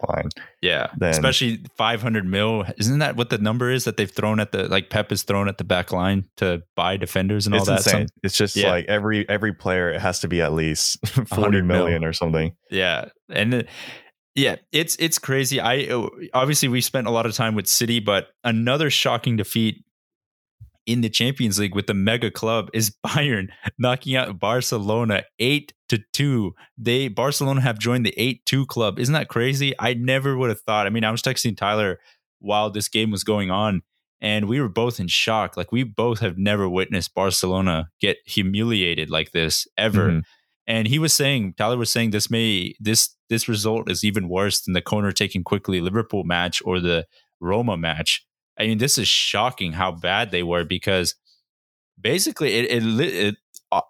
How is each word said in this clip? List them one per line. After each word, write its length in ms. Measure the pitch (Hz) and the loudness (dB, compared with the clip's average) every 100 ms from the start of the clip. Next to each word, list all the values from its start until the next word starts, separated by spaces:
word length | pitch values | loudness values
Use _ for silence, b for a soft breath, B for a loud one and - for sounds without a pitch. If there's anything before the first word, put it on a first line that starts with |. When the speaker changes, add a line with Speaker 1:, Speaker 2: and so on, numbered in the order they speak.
| - | -4
Speaker 1:
line, 220 | 78 76 B B B | -4 -4 B B B
Speaker 2:
Yeah, 280 | 87 76 - - | 0 0 -2 -2
Speaker 1:
then 120 | 87 | 0
Speaker 2:
especially 540 | 78 131 127 123 113 - - | 2 2 2 0 -2 -8 -2
five 260 | 113 117 | 0 0
hundred 240 | 117 110 92 | 0 -2 0
mil. 380 | 95 110 110 92 - | 0 0 0 -4 -2
Isn't 220 | 104 143 | 0 2
that 160 | 143 | 0
what 160 | 113 117 | 0 -2
the 80 | 113 | 0
number 320 | 107 120 123 | 0 0 0
is 140 | 127 | 0
that 120 | 120 104 | 0 -2
they've 140 | 101 | -2
thrown 300 | - 107 107 | 0 0 0
at 100 | 101 | 0
the, 160 | 98 92 | -2 0
like, 240 | 95 - | 0 0
Pep 200 | 107 104 | -2 0
has 120 | 104 | -4
thrown 240 | - 101 101 | 0 0 0
at 100 | 95 | -2
the 60 | |
back 280 | 85 90 87 | 0 0 0
line 320 | 92 92 98 92 - | 0 2 0 -2 -2
to 260 | 95 87 - | -2 -2 -6
buy 220 | - 87 95 | -2 -2 -2
defenders 500 | 101 95 95 104 101 | -2 0 0 0 2
and 80 | |
all 60 | 104 | 2
Speaker 1:
It's 80 | 98 | 2
Speaker 2:
that? 140 | 95 | 2
Some 160 | 107 85 | 4 2
Speaker 1:
insane. 80 | 73 - | 0 -4
It's 120 | 95 - | -4 0
just 200 | 104 101 | 2 2
Speaker 2:
Yeah. 140 | 98 | 2
Speaker 1:
like, 140 | 90 - | 2 0
every, 420 | 104 104 107 - | 0 2 0 0
every 240 | 101 107 | 0 0
player, 400 | 87 98 92 87 | -2 0 2 0
it 80 | 80 | 0
has 180 | 98 90 | -2 -2
to 80 | 82 | 0
be 120 | 85 | 2
at 100 | 78 | 2
least 440 | 80 80 78 - - | 2 0 0 -2 -2
<laughs> 20 | |
Speaker 2:
A 40 | - | -2
hundred 200 | 135 107 | -2 0
mil. 80 | 104 | 2
Speaker 1:
forty 260 | 104 101 | 4 4
million 420 | 87 90 87 82 | 4 2 2 2
or 80 | 82 | 0
something. 440 | 80 85 80 80 - _ | -2 0 0 0 -4 _
Speaker 2:
Yeah, 360 | 95 90 71 55 - - | -2 0 0 -6 -16 -8
and 220 | - 110 | -2 0
the, 140 | 123 - B B B B _ _ | 0 -4 B B B B _ _
yeah, 220 | - 131 87 _ | -2 0 -2 _
it's, 240 | 147 160 - | -2 -2 -2
it's 220 | 165 - | 0 0
crazy. 400 | - 135 127 135 | 0 0 0 0
I, 240 | 113 135 | 2 0
uh, 240 | 123 123 104 - 160 | 0 -2 -4 -8 -4
obviously, 320 | 127 135 147 135 | 0 2 2 2
we 140 | 123 | 0
spent 260 | - 135 120 | 0 -2 0
a 40 | |
lot 140 | 117 113 | 0 0
of 60 | |
time 200 | 104 117 | 0 0
with 140 | 107 98 | 0 0
City, 320 | - 117 117 | 0 2 0
but 260 | 104 98 - _ | 2 0 0 _
another 480 | 120 113 120 143 151 | 0 0 2 2 2
shocking 460 | - 131 120 131 113 | 0 0 0 0 -2
defeat 480 | 95 117 110 - _ _ _ _ _ _ _ _ - _ | 0 0 0 -2 _ _ _ _ _ _ _ _ -20 _
in 180 | - 120 | -2 0
the 80 | 113 | 2
Champions 480 | - 117 139 113 101 | 2 0 0 -2 0
League 160 | 104 | 0
with 120 | 101 98 | -2 -2
the 60 | |
mega 360 | 98 101 117 113 | 0 2 2 -2
club 400 | - 110 113 98 | -2 -2 0 -2
is 180 | 110 104 | -2 -2
<laughs> 160 | - - | -2 -2
Bayern 420 | 156 143 107 98 B B - | 0 2 0 -4 B B -2
knocking 380 | 123 127 139 131 | 0 0 -2 -2
out 220 | 127 92 | -2 -2
Barcelona 840 | 101 123 - 117 101 110 117 98 - - | 0 0 0 -2 0 0 2 0 -2 -2
eight 360 | 120 147 - _ - | 0 0 -2 _ -4
to 80 | 113 - | -4 -4
two. 400 | - 143 123 95 B B - | -2 0 0 -2 B B -6
They, 300 | 117 123 135 | 0 0 0
Barcelona 520 | 104 131 143 139 135 | -2 -2 0 0 2
have 180 | 127 107 | 0 0
joined 280 | 117 123 113 | 0 2 0
the 80 | - | 0
eight 260 | 123 120 - | -2 -2 -2
two 180 | 135 131 | 0 0
club. 320 | - 107 98 | 0 -2 0
Isn't 140 | 123 | 0
that 160 | 156 127 | 0 -2
crazy? 460 | 117 127 135 139 - | -2 0 0 -2 0
I 140 | 113 | -2
never 420 | 123 123 135 139 131 | 0 0 0 0 0
would 120 | 127 | 0
have 120 | 104 | -2
thought. 240 | - 107 101 | 0 0 2
I 40 | |
mean, 140 | 113 | 2
I 60 | 110 | 0
was 100 | 110 | 0
texting 340 | 135 123 120 98 | -2 -2 -2 -2
Tyler 420 | 101 107 104 85 b b _ _ | 0 2 0 -2 b b _ _
while 300 | 101 104 107 | -2 0 0
this 180 | 104 - | -2 -2
game 220 | 110 110 | 0 0
was 120 | 98 | 0
going 280 | - 107 95 | 0 0 0
on, 320 | 95 107 90 - _ _ _ | 0 0 0 -4 _ _ _
and 260 | 107 107 101 | -2 0 0
we 120 | 131 | 0
were 60 | 123 | 0
both 300 | 110 120 117 | 0 -2 -2
in 100 | 90 | -2
shock. 500 | - - 110 92 - | 0 2 0 -2 -4
Like, 140 | 87 | -4
we 100 | 120 | -2
both 380 | 123 104 120 110 | -2 0 0 0
have 180 | 107 90 | -2 0
never 300 | 101 104 95 | 0 2 2
witnessed 440 | 92 95 92 - | 0 0 -2 -2
Barcelona 760 | - 95 - 92 92 95 82 80 - | 0 0 0 0 2 2 0 -2 0
get 160 | 101 - | 0 0
humiliated 880 | - - 95 101 117 110 87 85 76 | -2 0 0 2 0 2 0 0 -2
like 220 | 78 78 | -2 -2
this 340 | 87 80 - - - | -2 0 -2 -4 -2
ever. 320 | 110 104 - | 2 4 4
Speaker 1:
Mm-hmm. 100 | 82 b b b b - | 2 b b b b -4
Speaker 2:
And 220 | 113 110 | -2 2
he 100 | 147 | 2
was 140 | 156 | 2
saying, 420 | - 139 135 98 - | 2 2 2 -2 -2
Tyler 180 | 110 123 | 0 0
was 120 | 113 | 0
saying, 200 | 120 113 | 0 0
this 200 | 104 - | 0 0
may, 440 | 113 113 98 87 - | 0 2 0 -2 -4
this, 340 | 107 110 - - _ | 0 2 0 -4 _
this 180 | 113 - | -2 0
result 420 | 104 107 110 107 | 0 0 0 -2
is 140 | 90 | 0
even 240 | 107 101 87 | 0 0 -2
worse 320 | 92 101 - | 0 0 0
than 100 | - | 0
the 100 | 90 | -2
corner 300 | - 107 101 | 0 0 0
taken 300 | - 101 92 | 0 -2 -2
quickly 360 | 90 101 - 92 | -2 -2 0 -2
Liverpool 420 | 87 107 110 101 | 0 -2 -2 -4
match 380 | 87 87 90 - | -2 0 0 -2
or 160 | - 90 | -2 0
the 260 | 87 82 80 b b _ | 0 0 -2 b b _
Roma 360 | 87 104 120 87 | -2 0 0 -2
match. 480 | 82 80 - - - _ _ - | -2 -2 -2 -4 -6 _ _ -4
I 60 | 110 | 0
mean, 120 | 110 | 2
this 200 | 131 - | 2 2
is 80 | 95 | 2
shocking 640 | - - 104 123 - 90 | 2 2 0 0 -2 -6
how 200 | 82 92 | -2 -2
bad 400 | 85 87 101 113 | -2 -2 0 0
they 100 | 90 | -2
were, 220 | 87 87 | 0 -2
because 500 | 82 90 - 95 87 - b b b _ _ _ _ _ | -2 -2 0 0 0 -6 b b b _ _ _ _ _
basically 540 | 110 175 302 - 143 | -2 0 -2 -2 0
it, 160 | 107 120 | 0 0
it, 120 | 120 | 0
li-, 240 | 113 110 170 87 104 | 0 0 0 0 -2
it 80 | 107 _ - _ | -2 _ -20 _
ho-, 100 | 98 - | -4 -4